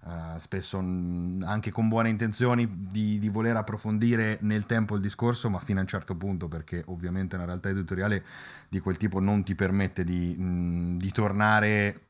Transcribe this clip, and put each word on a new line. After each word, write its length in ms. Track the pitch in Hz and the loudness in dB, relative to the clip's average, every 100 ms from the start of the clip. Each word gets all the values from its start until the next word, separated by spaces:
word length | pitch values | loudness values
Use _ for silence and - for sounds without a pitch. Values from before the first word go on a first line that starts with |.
| 80 | -10
eh, 340 | 85 82 80 | -10 -8 -10
spesso, 400 | - 98 85 98 | -6 -6 -4 -2
mm, 640 | 92 90 87 87 87 92 | -2 -2 -2 -2 -2 -4
anche 260 | 90 107 104 | -2 -2 -2
con 180 | 107 113 | 0 2
buone 180 | 113 113 | 4 2
intenzioni 580 | 110 113 101 123 123 117 92 95 | 2 -2 2 4 4 2 -2 -6
di, 300 | 101 107 107 | -2 0 2
di 80 | 107 | 0
voler 300 | 104 113 113 | 0 2 0
approfondire 800 | 107 110 110 107 117 117 110 107 | -2 -4 -2 2 4 4 2 0
nel 220 | 104 107 101 | 2 0 2
tempo 300 | 117 107 104 | 0 2 0
il 60 | |
discorso, 480 | 98 - 117 120 117 | -2 0 0 2 0
ma 100 | 92 | -2
fino 200 | - 98 | 0 0
a 20 | |
un 60 | 95 | 0
certo 260 | 98 - 87 | -4 -4 -6
punto, 320 | 98 92 85 | -2 -4 -4
perché 340 | 80 78 87 82 | -8 -6 -8 -6
ovviamente 480 | 87 87 92 92 92 | -6 -4 -2 -2 -4
una 80 | 87 | -4
realtà 220 | 90 98 | -4 -2
editoriale 560 | 98 85 92 101 101 - - - - - | -2 -2 0 0 0 -4 -18 -18 -20 -6
di 100 | 95 | -4
quel 160 | 95 90 | -2 0
tipo 240 | 104 92 | 0 2
non 240 | 98 104 | 2 2
ti 100 | 98 | 0
permette 520 | 92 95 98 95 - 87 | 0 2 2 0 0 -2
di, 280 | 90 87 85 | 0 -2 -2
mm, 580 | 92 90 87 87 87 90 | -2 0 0 0 -2 -2
di 140 | 95 | -2
tornare 880 | 95 104 98 107 107 104 104 101 - _ | 0 0 4 4 6 4 4 2 -2 _